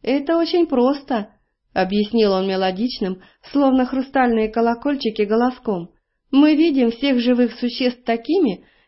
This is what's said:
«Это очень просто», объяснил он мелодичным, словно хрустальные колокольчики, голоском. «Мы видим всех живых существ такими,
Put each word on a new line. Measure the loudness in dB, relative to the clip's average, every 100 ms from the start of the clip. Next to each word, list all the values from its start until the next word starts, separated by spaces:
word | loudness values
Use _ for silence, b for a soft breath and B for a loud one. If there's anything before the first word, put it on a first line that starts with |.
«Это | -4 -4 0 0
очень | 0 0 0
просто», | 2 2 0 -4 -6 -6 _ _ _ _
объяснил | -4 -2 0 0 2 2
он | 2 0
мелодичным, | -2 -2 -2 -4 -4 -6 -6 B B -6
словно | 0 2 2 0
хрустальные | -2 -4 0 2 2 0
колокольчики, | 0 0 0 -2 -2 -4 -2
голоском. | 0 2 0 -2 -6 -6 -8 _ _ _ -2
«Мы | 4 4 4
видим | 2 2 0
всех | 0 0 0
живых | 2 2 0
существ | -2 -6 -2 -4 -4
такими, | -4 -4 -2 0 0 -2 b b